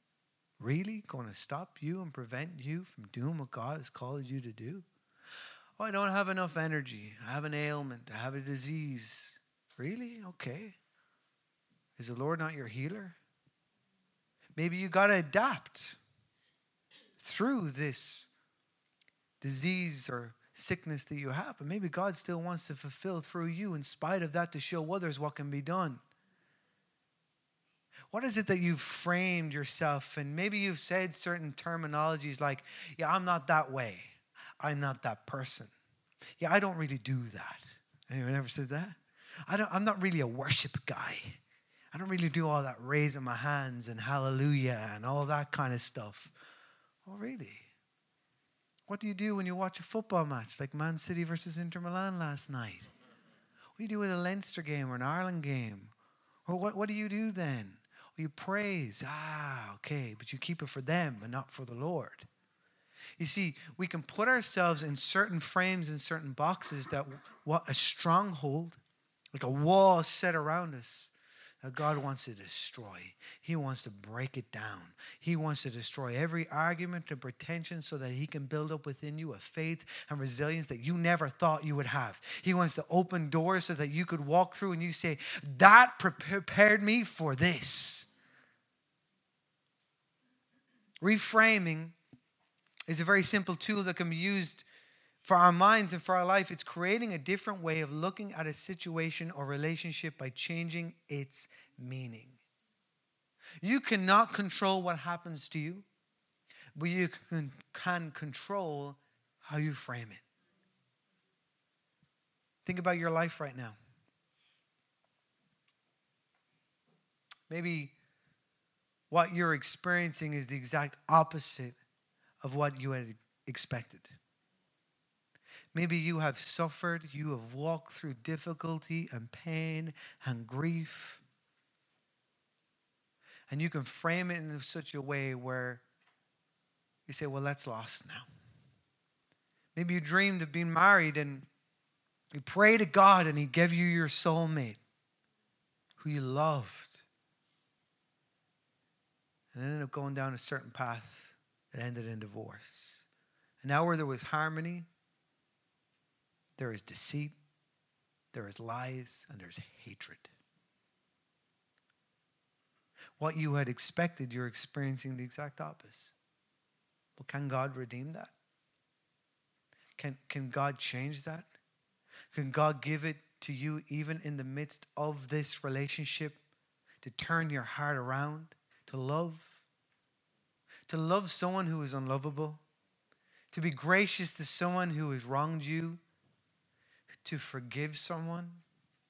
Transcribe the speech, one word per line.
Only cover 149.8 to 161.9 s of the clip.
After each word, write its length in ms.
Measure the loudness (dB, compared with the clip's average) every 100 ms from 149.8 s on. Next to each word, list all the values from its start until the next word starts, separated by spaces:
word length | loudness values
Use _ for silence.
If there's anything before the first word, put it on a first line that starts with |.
up 80 | -6
going 240 | -6 -6 -4
down 180 | -4
a 60 | -4
certain 320 | -4 -6 -8
path 640 | -8 -6 -6 -10 -20 -20 _ _ _ _
that 120 | -8
ended 240 | -6 -6 -8
in 120 | -8
divorce. 840 | -10 -12 -14 -16 -18 -18 -18 -20 _ _ _ _ _ _
And 80 | 0
now 160 | 2 4
where 100 | 2
there 120 | 0
was 160 | -4
harmony, 600 | -4 -2 -2 -2 -6 -8 -14 _ _ _ _ _ _ _ _ _ _ _ _ _ _ _ _ -10
there 160 | -8
is 80 | -8
deceit, 500 | -8 -6 -4 -4 -6 -10 _ _ _ _ _ _ _ _ _
there 120 | -12 -12
is 140 | -10
lies, 640 | -8 -8 -6 -8 -10 -14 -14
and 80 | -16
there's 220 | -14 -16 -16 -18 -20
hatred. 320 | -14 -16 -16 -20 _ _ _ _ _ _ _ _ _ _ _ _ _ _ _ _